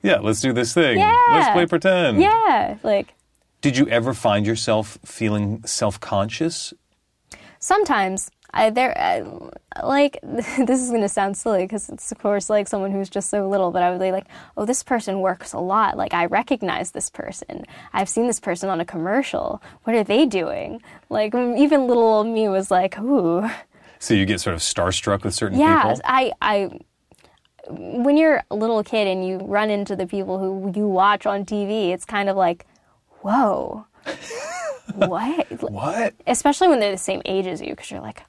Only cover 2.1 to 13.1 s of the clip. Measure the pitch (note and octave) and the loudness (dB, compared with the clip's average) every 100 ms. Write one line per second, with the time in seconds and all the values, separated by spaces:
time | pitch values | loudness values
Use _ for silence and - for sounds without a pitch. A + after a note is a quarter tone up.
2.1 | A#2+ F#4+ A4+ G#4+ A#3+ - G#3 A3 G3+ - | 4 4 4 4 2 0 -4 0 0 -2
3.1 | _ _ _ _ _ C#3+ B2+ C#3+ A#2 A#2 | _ _ _ _ _ 0 2 2 2 0
4.1 | A2+ A#2 G#2 G#2 A2+ - A2 G#2+ - - | 0 2 2 2 -2 0 0 0 -12 -20
5.1 | - A2 G#2 G2+ A2 A2 - G#2+ G2+ - | -4 -2 0 -2 -4 -6 -2 -2 -4 -4
6.1 | G2+ G#2+ - D#3+ E3+ - - _ _ _ | -2 -2 -4 -4 -4 -12 -16 _ _ _
7.1 | _ _ - - _ - G4 G#4 A#3+ F#3+ | _ _ -20 -20 _ 0 0 2 0 0
8.1 | F#3+ - _ _ - A3 A3+ B3+ - F#2 | -4 -8 _ _ 2 2 2 0 0 -2
9.1 | - F#2 - - - _ - - C#4 C#4+ | -2 -6 -14 -16 -20 _ -8 0 2 2
10.1 | - - A3+ - - A#3+ C4 B3 A#3 G3+ | 0 -8 -6 -4 -2 2 2 0 0 0
11.1 | - G3 G3 A#3 G3+ F#3 G#3+ - - - | 0 -2 -2 -2 0 0 -6 -10 -14 -12
12.1 | - G#3 G3+ - G#3+ G3 G#3 G3 G3 F#3+ | -4 -2 -2 0 0 0 -4 -2 -4 -4